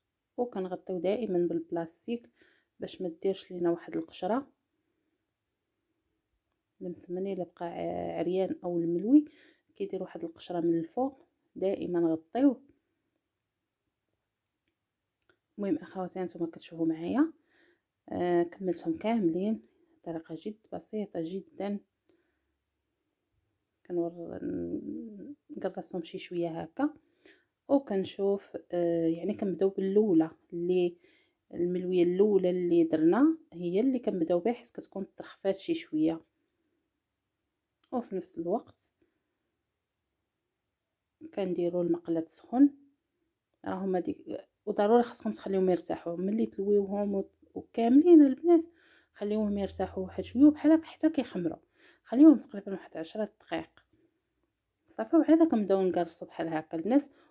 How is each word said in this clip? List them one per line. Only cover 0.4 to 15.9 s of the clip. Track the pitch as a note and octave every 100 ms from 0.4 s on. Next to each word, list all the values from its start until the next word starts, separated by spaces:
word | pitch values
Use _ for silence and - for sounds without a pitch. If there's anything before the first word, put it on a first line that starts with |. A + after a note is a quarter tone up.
| B3 G3+ F#3 F3 - F#3
دائما | F3 G#3+ A3 F3 F3
بالبلاستيك | E3+ - E3+ E3 - - A#3 - _ _ _ _ _
باش | - -
ما | F#3 E3
ديرش | G3 F#3+ -
لينا | F3+ E3+
واحد | E3+ - E3
القشره. | E3 - F#3 A#3+ C#4+ _ _ _ _ _ _ _ _ _ _ _ _ _ _ _ _ _ _ _ _ _ _ _
المسمن | F#3 E3 - F3+ G3
الا | F#3
بقى | F3 - E3+
ع-، | E3+ E3+ F3 F3 E3+
عريان | F3 F#3 F#3 -
او | F3+ F3
الملوي | E3 F3 G3+ D4 D4 - - _ _ -
كيدير | G3 F#3
واحد | F3+ F3
القشره | E3 - - F3
من | E3 E3
الفوق، | E3 - C4+ - _ _ _ -
دائما | F#3+ - F3 F3
غطيوه. | E3 D#3+ - A#3 C#4 A#3 - _ _ _ _ _ _ _ _ _ _ _ _ _ _ _ _ _ _ _ _ _ _ _ _ _ _ _ _ -
المهم | G3+ D#3
اخواتي، | -